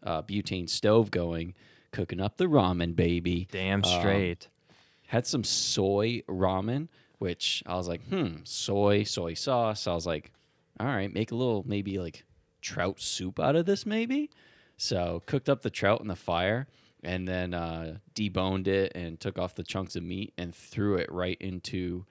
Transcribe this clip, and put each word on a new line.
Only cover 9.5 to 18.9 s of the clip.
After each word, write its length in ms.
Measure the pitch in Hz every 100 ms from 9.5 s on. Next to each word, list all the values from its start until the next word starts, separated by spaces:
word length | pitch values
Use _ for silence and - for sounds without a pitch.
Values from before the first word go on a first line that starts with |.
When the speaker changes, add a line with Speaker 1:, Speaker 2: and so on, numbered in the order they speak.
| 123 113 104 -
Speaker 1:
I 60 |
was 140 | 85 85
like, 260 | 78 - _ _ _ _ -
"All 80 | 123
right, 260 | 113 98
make 180 | - 113
a 40 | 120
little 280 | 127 104 131
maybe, 320 | 101 98 95
like, 260 | 85 - - _ _ _
trout 380 | - - 90 -
soup 400 | - - 92 -
out 160 | 156 160
of 100 | 170
this 180 | 196 208
maybe." 460 | 220 233 277 302 _ - - _ -
So 440 | - 92 87 85 -
cooked 220 | 139 -
up 120 | 139
the 80 | -
trout 320 | - 101 117
in 60 | 104
the 80 | 87
fire 520 | - 85 92 117 139 _ _ _
and 240 | 78 92 92
then, 260 | 92 90
uh, 460 | 87 82 82 82 82 - -
deboned 520 | 104 95 95 95 95
it 240 | 98 95